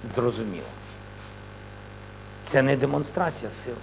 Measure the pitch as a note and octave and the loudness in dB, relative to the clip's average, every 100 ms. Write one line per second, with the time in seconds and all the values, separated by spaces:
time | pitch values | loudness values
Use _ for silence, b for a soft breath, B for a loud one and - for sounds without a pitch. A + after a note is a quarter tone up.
0 | - B2 A#2+ G#2+ A2 F2 B1+ - - - | 0 2 2 2 -2 -4 -8 -10 -14 -14
1 | - - - - - - - - - - | -14 -14 -14 -14 -14 -14 -14 -14 -14 -14
2 | - - - - - C#3 C3+ C3+ C#3 C#3+ | -14 -14 -14 -4 4 6 8 6 4 4
3 | C#3+ F3+ E3+ - G#2+ - B2 A2+ | 2 2 2 0 -2 0 -2 -6